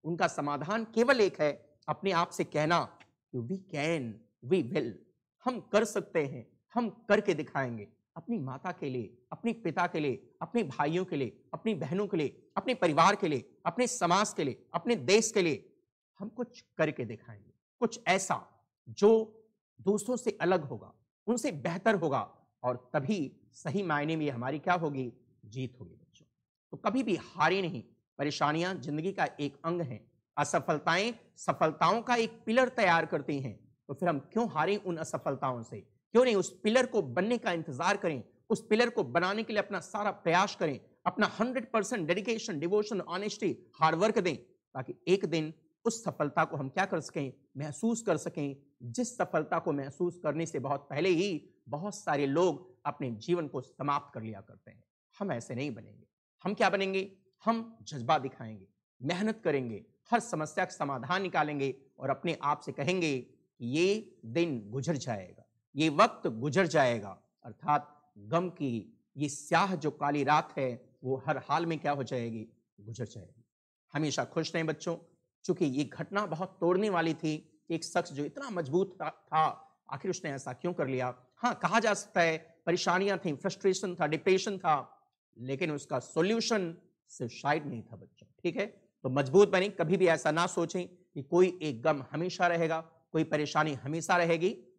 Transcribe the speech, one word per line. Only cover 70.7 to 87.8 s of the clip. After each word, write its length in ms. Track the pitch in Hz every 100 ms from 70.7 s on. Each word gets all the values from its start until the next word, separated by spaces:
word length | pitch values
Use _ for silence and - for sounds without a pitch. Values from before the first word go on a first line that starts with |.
| 117 - _
वो 180 | 127 131 135
हर 120 | 143
हाल 280 | - 151 170
में 120 | 160
क्या 140 | 151
हो 100 | 143
जाएगी? 460 | 123 131 117 113 110 _ _ _
गुजर 260 | 104 113 110
जाएगी। 380 | 107 85 - _ _ _ _ _
हमेशा 320 | 147 151 139
खुश 300 | 127 - 156
रहें 120 | 170 160
बच्चों। 300 | 151 - 170 - _ _ _
चूंकि 200 | - 175
ये 200 | 151 127
घटना 420 | 147 - 165 196 208
बहुत 300 | 156 185 -
तोड़ने 300 | 170 185 214
वाली 240 | 175 165
थी, 480 | 156 156 151 - _ _
एक 140 | 165
शख्स 280 | - 185 175
जो 120 | 139
इतना 260 | 143 - 277
मजबूत 480 | 185 143 165 190 -
था, 80 | 160
था, 600 | - _ 156 156 - - _ -
आखिर 200 | 131 190
उसने 200 | 180 156
ऐसा 220 | 139 127
क्यों 200 | 123 175
कर 160 | 175 190
लिया? 260 | 131 123 123 _ _
हाँ, 180 | 240
कहा 260 | 208 165 220
जा 140 | 220
सकता 260 | 196 - 190
है 420 | 165 160 - _ -
परेशानियां 520 | 175 - 180 196 190
थी, 140 | 175
फ्रस्ट्रेशन 600 | 139 190 - 196 190 196
था, 120 | 175 151
डिप्रेशन 520 | 151 - 185 202 190
था, 320 | 180 147 123 - _ _ _ -
लेकिन 320 | 123 135 170
उसका 280 | 147 - 135
सॉल्यूशन 800 | - - 180 226 214 220 175 165 _ _ _
सुसाइड 580 | - 120 - 139 156 147
नहीं 160 | 117